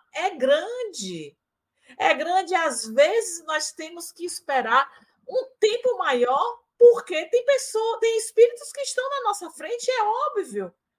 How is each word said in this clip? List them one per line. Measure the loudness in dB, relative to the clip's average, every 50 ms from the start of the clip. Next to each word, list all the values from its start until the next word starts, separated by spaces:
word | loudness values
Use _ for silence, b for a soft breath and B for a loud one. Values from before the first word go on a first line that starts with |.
| _ _ _
é | -4 -4 -4
grande. | -2 0 2 2 2 2 2 -4 -6 -8 -8 -8 -8 -10 -10 -10 -10 -10 -12 -14 -16 _ _ _ _ _ _ _ _ B B B -6
É | 0 2 2 2
grande, | 2 0 0 0 0 0 0 -2
às | 0 0 -2 -2 -4 -8
vezes | -2 2 4 4 4 4 0 -2 -4 -10 -12 -8
nós | -6 -6 -4 -6 -6
temos | -10 -12 -14 -14 -12 -14 -16 -16
que | -14 -12 -12
esperar | -12 -10 -10 -6 -2 -2 -2 0 2 2 2 2 b b b b b b b _
um | -6 -4 -4 -4 -4 _
tempo | _ 2 2 2 0 0 -2 -2
maior, | 0 0 0 2 2 2 2 2 0 0 -2 -4 -10 _ _ _
porque | _ 8 8 8 6 0 -4 -4 -4 -2
tem | 0 0 0 2
pessoa, | 2 2 0 0 -4 -4 -2 -2 -2 -2 0
tem | 0 0 0
espíritos | 0 -4 -2 6 6 6 6 6 -4 -14 -14 -10
que | -10
estão | -8 -6 -4 -4 -4 -4
na | -6 -4 -4
nossa | -4 -4 -4 -8 -14
frente, | -14 -14 -10 -8 -8 -4 -4 -2
é | -2 0 0
óbvio, | 0 0 -2 -2 -4 -4 -6 -6 -6 -8 -8 -8 -8 -12 _ _ _ _